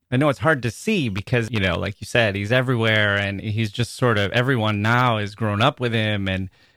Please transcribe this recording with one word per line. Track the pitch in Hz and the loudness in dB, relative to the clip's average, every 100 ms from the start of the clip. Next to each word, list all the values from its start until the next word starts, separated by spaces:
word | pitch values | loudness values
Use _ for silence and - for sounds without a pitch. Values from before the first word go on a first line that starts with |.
| _ | _
I | 127 | 0
know | 151 | 0
it's | 131 | 0
hard | 160 147 | 0 0
to | 117 | -2
see | - - 214 123 | -6 -2 0 0
because, | 98 - 123 113 | -4 -2 0 0
you | 113 | 0
know, | 95 87 | 0 0
like | 92 - | -4 -8
you | |
said, | 107 120 110 98 | -4 0 2 0
he's | 101 | 0
everywhere | 127 127 120 113 110 104 101 | 0 2 2 2 2 2 0
and | 98 98 | -2 -4
he's | 107 107 110 | -4 -2 -2
just | 110 110 - | -2 -6 0
sort | 123 104 | 0 2
of, | 101 | 2
everyone | 120 123 127 107 104 | 0 2 2 0 0
now | 107 120 127 110 | 2 2 2 0
has | 104 | -4
grown | 104 110 101 | -4 -2 0
up | 131 - | 0 0
with | 120 | -2
him | 113 107 104 98 | -2 -2 -2 -2
and, | 95 95 - _ | -2 -4 -12 _